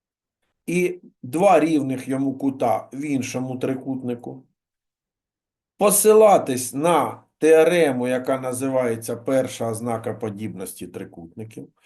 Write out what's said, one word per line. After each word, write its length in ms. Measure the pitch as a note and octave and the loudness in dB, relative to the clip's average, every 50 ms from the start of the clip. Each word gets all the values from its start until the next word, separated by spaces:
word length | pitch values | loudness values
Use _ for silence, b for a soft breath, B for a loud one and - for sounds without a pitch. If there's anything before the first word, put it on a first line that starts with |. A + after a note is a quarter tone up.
| _ _ _ _ _ _ _ _ _ _ _ _ _ | _ _ _ _ _ _ _ _ _ _ _ _ _
і 360 | - E3 F3+ F3+ - - - - - _ _ - | -4 -2 -2 -2 -2 -4 -8 -14 -20 _ _ -14
два 360 | B2 B2+ D#3+ F#3 G3+ F#3 D3+ | -8 -2 2 4 4 6 6
рівних 480 | D3 E3 D#3+ D3+ C3+ C3 C3 B2+ - B2+ | 4 2 2 0 0 -2 -4 -6 -6 -6
йому 300 | C3+ C3 C#3 C#3 C3 C3 | -4 -4 -2 -4 -4 -2
кута 520 | C#3+ C#3 C3+ - C3+ A#2+ G#2+ F#2 - - - | -4 -4 -2 -2 0 0 0 -2 -4 -8 -12
в 80 | C3+ | -10
іншому 560 | D3 D3+ C#3+ C3 A#2+ - - C3 B2+ C3 B2+ B2+ | -6 -4 -4 -4 -4 -4 -6 -8 -6 -8 -6 -6
трикутнику, 880 | C3+ B2 C3 C3 B2+ C3+ C3 C3 C3 B2 A#2+ A#2+ - - C3 C3+ - _ _ _ _ _ _ _ _ _ _ _ _ _ _ _ _ _ _ _ _ _ _ _ _ _ _ _ | -4 -6 -6 -6 -8 -8 -10 -8 -8 -8 -8 -8 -10 -14 -16 -18 -20 _ _ _ _ _ _ _ _ _ _ _ _ _ _ _ _ _ _ _ _ _ _ _ _ _ _ _
посилатись 960 | F#3+ G#3 F#3+ - - G#3+ G#3+ G#3+ G#3+ G#3 F#3+ E3+ E3 - C3 A#2+ - - - | 2 2 2 4 6 6 8 8 8 8 8 6 4 0 -4 -4 -6 -6 -6
на 500 | C3+ D3 F3 E3+ D3+ C3 A2 G#2+ - _ _ _ _ | -2 0 2 2 2 0 -2 -4 -10 _ _ _ _
теорему, 720 | - D#3 D#3+ D#3+ D#3+ E3+ F3+ F3 E3 C#3+ B2+ B2 B2 B2 | 4 6 6 8 6 6 4 4 2 2 0 -2 -2 -2
яка 320 | B2+ B2+ B2+ - C3+ C3 | -2 -2 -2 -2 -4 -4
називається 760 | C3 B2+ B2 A#2+ C3+ C3+ C3 C3 B2+ A#2+ A2+ A2+ A#2 - A#2+ | -4 -6 -6 -4 -4 -2 0 0 0 0 -2 -4 -6 -8 -10
перша 540 | A2 - - C3+ C3 B2+ - - - A#2+ A2+ | -8 -4 0 0 0 0 -2 -4 -6 -6 -6
ознака 440 | A2+ G#2+ A#2 A#2+ A#2 A2+ A2+ B2 A2 | -6 -6 -6 -6 -6 -6 -6 -8 -8
подібності 720 | A2 A#2 A2 G2+ G2 A2 G#2 E2+ F#2 F#2 - - - F#2+ F2 | -8 -8 -8 -8 -8 -10 -10 -10 -12 -14 -14 -14 -14 -16 -16
трикутників, 800 | - F#2 F#2+ F2+ - - E2+ E2 - - A2 A2 - - - - _ _ _ | -14 -14 -16 -16 -16 -20 -20 -18 -16 -16 -16 -16 -16 -18 -20 -20 _ _ _